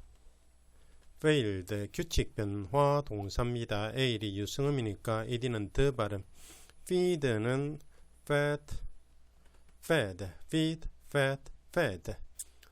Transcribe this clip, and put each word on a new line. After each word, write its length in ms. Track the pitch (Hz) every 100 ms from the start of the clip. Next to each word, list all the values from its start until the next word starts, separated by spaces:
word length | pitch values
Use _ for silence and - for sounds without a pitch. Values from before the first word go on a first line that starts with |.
| - - - - - - - - - - - -
failed. 720 | 156 151 107 95 90 104 101
규칙 440 | - 160 - 113
변화 680 | - 104 101 98 139 143 143 139
동사입니다. 840 | 104 98 - 120 120 117 104 110
에일이 440 | 123 131 110 107 98
유성음이니까 880 | 101 - 139 139 110 98 - 110
이디는 460 | 110 123 127 113 101
더 180 | - 139
발음. 300 | 120 104 101 - - - - - -
feed는 960 | - 180 180 170 135 110 113 131 143 151 - - - -
fed, 520 | - 147 147 147 - - - - - - - - - - - -
fed, 440 | - 160 104 90 95 - -
feed, 380 | 160 160 160 - - -
fed, 420 | 147 135 139 - - -
fed. 460 | 180 143 92 - - - - - - -